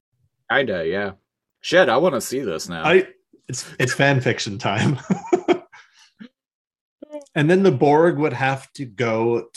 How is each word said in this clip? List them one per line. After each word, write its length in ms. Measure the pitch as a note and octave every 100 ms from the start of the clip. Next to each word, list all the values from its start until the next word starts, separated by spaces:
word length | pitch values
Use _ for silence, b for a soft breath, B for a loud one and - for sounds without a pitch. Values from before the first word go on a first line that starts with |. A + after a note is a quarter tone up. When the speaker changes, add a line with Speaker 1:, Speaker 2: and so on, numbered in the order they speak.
| _ _ _ _ _
Speaker 1:
Kinda, 360 | B2+ B2+ F#2 E2
yeah. 240 | F#2+ G2+ F2+ _ _ _ _
Shit, 280 | - F3 D3
I 80 | A#2
wanna 240 | F3 B2+
see 200 | - C3
this 280 | A#2+ D#2+ -
now. 140 | E2+
Speaker 2:
I, 240 | D#3 F#3+ F#3+ - _ _ -
it's, 160 | C3 - -
it's 120 | B2+ -
fan 260 | C#3 C3+
fiction 380 | B2 A2 - G2
time. 400 | A2+ G2+ A2 C#3
<laughs> 60 | - F#3 - F4+ - - - B B B B B B _ _ _ _ _ _ _ - - -
And 160 | D#3+ D3
then 140 | F#3
the 80 | F#3+
Borg 460 | C3 D3 D3 F3 C#3+
would 160 | D3+
have 380 | B2+ C3+ C3+ -
to 120 | - C3
go 600 | G2 A#2 A2 A#2 A#2 A#2